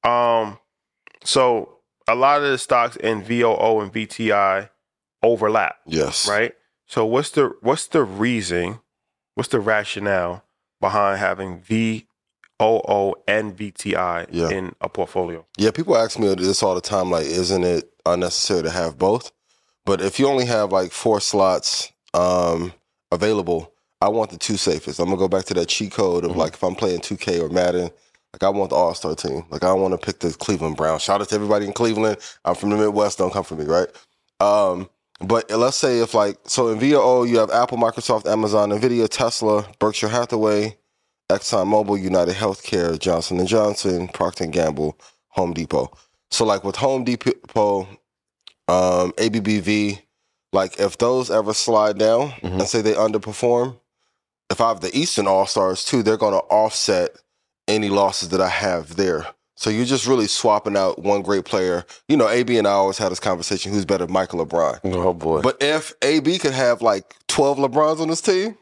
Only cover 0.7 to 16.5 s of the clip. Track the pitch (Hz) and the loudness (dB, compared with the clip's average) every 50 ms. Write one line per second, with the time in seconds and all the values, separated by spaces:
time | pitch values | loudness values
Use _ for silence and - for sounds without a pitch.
0.7 | _ _ _ _ _ _ _ - _ _ _ - - 143 131 123 120 110 - - | _ _ _ _ _ _ _ -20 _ _ _ -2 2 2 4 4 2 0 -2 -8
1.7 | - _ _ _ _ _ _ - 113 123 131 139 147 147 143 143 135 123 - - | -14 _ _ _ _ _ _ -2 0 2 4 4 4 4 2 0 -2 -2 0 0
2.7 | 135 120 117 120 117 - - 107 113 107 95 110 120 120 120 113 110 - - 110 | 2 2 2 0 -2 -4 -2 -2 -2 -2 -4 -4 0 2 2 2 2 2 2 2
3.7 | 113 110 104 98 92 113 110 104 - - 117 107 104 101 98 98 95 98 101 - | 2 2 0 -4 -6 -8 -8 -8 -8 -6 -2 0 2 2 2 2 0 -2 -4 -8
4.7 | _ _ _ _ _ _ _ _ _ _ - 120 117 113 107 107 110 110 95 - | _ _ _ _ _ _ _ _ _ _ 2 2 2 4 2 2 2 2 0 0
5.7 | - _ _ 76 80 80 73 76 - - - 101 104 104 113 120 - _ _ _ | -4 _ _ -6 -2 -2 -2 -2 -2 -2 -2 0 0 0 -2 -2 -6 _ _ _
6.7 | _ _ _ _ - - 110 110 117 131 147 - - 156 139 120 - - - 113 | _ _ _ _ -2 -2 0 2 0 0 -2 0 0 0 0 0 -2 -4 -2 -2
7.7 | 139 160 - - - 165 135 101 95 98 110 123 123 113 101 85 87 87 87 87 | 0 0 -2 -2 0 0 0 0 -2 -2 -2 0 0 -2 -2 -2 -2 -2 -2 -4
8.7 | 110 117 _ _ _ _ _ _ _ _ _ _ _ - 113 - - 120 101 110 | -6 -12 _ _ _ _ _ _ _ _ _ _ _ -8 -6 -2 -2 0 0 2
9.7 | 110 107 104 - - 104 101 101 98 92 87 87 87 101 _ _ _ _ _ _ | 0 0 0 -4 -8 -4 -2 0 0 0 0 -2 -6 -8 _ _ _ _ _ _
10.7 | _ _ - 95 98 104 101 98 98 98 104 92 92 92 95 95 90 85 87 _ | _ _ -4 0 2 2 2 2 0 0 -2 -2 -2 -4 -8 -10 -10 -14 -6 _
11.7 | 110 110 113 113 110 110 - _ _ _ _ _ _ _ _ _ _ _ 107 110 | -2 0 0 -2 -4 -6 -10 _ _ _ _ _ _ _ _ _ _ _ 2 2
12.7 | 113 107 - - 101 101 98 98 90 - _ - 101 107 107 107 95 - 107 101 | 2 2 0 0 0 2 2 0 -2 -4 _ -2 0 0 -2 -4 -8 -10 -12 -12
13.7 | - - - 101 92 85 90 90 85 85 85 - - 85 85 82 90 98 92 90 | -10 -10 -6 -4 -2 -2 -2 -2 -4 -4 -6 -6 -4 -2 -2 0 -2 -2 -6 -8
14.7 | - _ - 87 _ - 90 - - 95 90 85 85 82 - _ _ - 101 110 | -10 _ -10 -8 _ -6 -6 -4 -4 -4 -4 -4 -6 -12 -14 _ _ 0 0 0
15.7 | 110 - 165 190 165 113 113 110 - - 113 101 95 92 92 95 | 0 -2 -2 0 2 2 2 0 -2 0 0 0 0 0 0 0